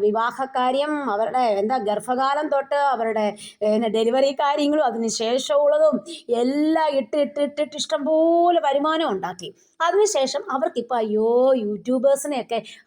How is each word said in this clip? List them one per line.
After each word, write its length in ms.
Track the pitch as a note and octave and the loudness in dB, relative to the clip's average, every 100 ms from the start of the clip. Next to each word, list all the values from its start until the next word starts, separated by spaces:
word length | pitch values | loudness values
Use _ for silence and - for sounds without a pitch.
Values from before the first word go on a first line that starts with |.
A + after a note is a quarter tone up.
വിവാഹക്കാര്യം, 880 | G#3 A3 A#3 A#3+ C4 C4 B3+ C4 D4 D4 C4+ | 0 0 -2 -4 -4 -2 0 0 0 -2 -2
അവരുടെ 300 | G#3 A3+ B3+ A#3+ G3+ | -2 0 0 0 0
എന്താ 160 | G#3+ B3+ G#3 | 0 -2 -2
ഗർഭകാലം 600 | G#3 A3+ B3+ C4+ C#4+ D4+ | -2 -2 -2 0 0 0
തൊട്ട് 240 | C#4 C4+ C#4+ C#4+ | -2 0 0 0
അവരുടെ, 320 | A#3 A3+ G#3+ G#3 G#3+ - - | 0 -2 -2 -2 -4 -12 -4
ഏ, 80 | G#3+ G#3+ A3+ A3 | 0 0 0 0
ഡെലിവറി 360 | A3+ B3+ C#4 C#4 | 0 2 2 0
കാര്യങ്ങളും 420 | C#4+ D4+ C#4+ D4+ C4+ | 0 2 2 2 0
അതിന് 200 | A3+ A3+ A3 | 0 -4 -2
ശേഷമുള്ളതും 760 | A3+ B3+ C4 C#4+ D4 D4+ D#4 C4+ E4+ E4 - A#3 | -2 -2 0 2 4 4 4 2 -6 -10 -4 0
എല്ലാം 440 | B3+ D4 D#4 D#4+ D#4 C#4 | 0 2 2 2 2 0
ഇട്ട്, 160 | G#3+ D4+ | 0 0
ഇട്ട്, 160 | C#4+ C#4+ C#4+ | -2 -2 -2
ഇട്ട്, 120 | D4 D4+ | -2 -6
ഇട്ട് 100 | D4+ | -6
ഇഷ്ടംപോലെ 800 | - D4+ C#4+ D#4 E4 E4+ F4 E4+ D4+ | -4 -2 0 2 4 4 4 2 2
വരുമാനം 400 | C#4 D4+ D#4+ D#4 | 0 0 0 -2
ഉണ്ടാക്കി. 340 | F#3+ F3+ F3+ E3+ - _ - E4 | -4 -6 -10 -14 -18 _ -4 0
അതിനുശേഷം 560 | F#4+ G#4 D4 C4 C#4+ - | 2 2 2 0 -2 -4
അവർക്കിപ്പോൾ 420 | C4 E4 C4 A3+ B3 | -4 -4 -4 -4 -2
അയ്യോ 260 | A3 G#3+ A3 A#3+ C4 C4 | 0 0 2 4 4 2
യൂട്യൂബേഴ്സിനെയൊക്കെ 960 | G#3 G#3 A#3+ B3+ C4+ C#4 D4 C4+ G#3+ A3+ G#3+ - | -2 -4 -2 0 2 2 -2 -6 -4 -6 -8 -10